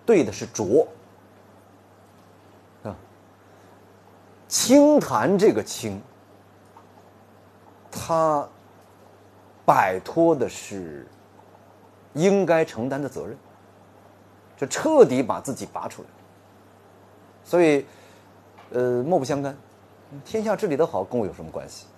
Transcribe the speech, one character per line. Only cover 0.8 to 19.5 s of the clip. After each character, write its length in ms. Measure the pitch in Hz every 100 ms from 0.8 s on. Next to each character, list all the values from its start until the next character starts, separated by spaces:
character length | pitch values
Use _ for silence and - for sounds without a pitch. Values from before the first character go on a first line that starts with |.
| - - - - - - - - - - _ - - - - - - - - _
啊， 100 | 110 92 - - _ _ _ - - - - - - - - - -
清 540 | - - 277 294 294
谈 360 | - 117 127 196
这 160 | 202
个 80 | 110
清， 400 | 98 - 110 98 - - - - - _ - - - - - - - - - _ - - -
它 560 | - - 165 160 147 - - - - - - - - - - - - -
摆 320 | 135 101 92
脱 320 | - 165 170 151
的 120 | 104
是 560 | - - 101 85 71 60 - - - - - - - - - -
应 340 | 143 185 196 170
该 180 | 165
承 240 | 160 - 123
担 140 | 135
的 60 | 139
责 180 | - 82
任， 100 | 135 - - - - - - - - - - - -
就 80 | -
彻 360 | - 311 311
底 160 | 175 127
把 200 | 135 90
自 120 | -
己 140 | - 101
拔 160 | - -
出 140 | -
来。 60 | - - - - - - - - - - - - - -
所 180 | - 170
以， 240 | 165 143 139 - - - - - - - -
呃， 320 | 123 123 123
莫 160 | 131 175
不 60 |
相 180 | 135 143
干。 140 | 139